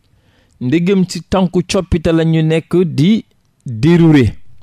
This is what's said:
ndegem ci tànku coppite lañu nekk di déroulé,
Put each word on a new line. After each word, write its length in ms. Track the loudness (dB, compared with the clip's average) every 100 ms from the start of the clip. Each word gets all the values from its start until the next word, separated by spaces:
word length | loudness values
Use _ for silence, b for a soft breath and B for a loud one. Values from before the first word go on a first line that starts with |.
| _ _ _ _ _ _
ndegem 440 | -4 -2 0 0 -2
ci 140 | -6
tànku 380 | -6 -2 0 -2 -2
coppite 400 | -4 -2 -2 0
lañu 300 | 0 0 0
nekk 320 | 0 -2 -2 -2 -2
di 400 | 0 0 0 -4 _ _ _ -12
déroulé, 680 | -2 2 4 4 4 2 -2 -14 -20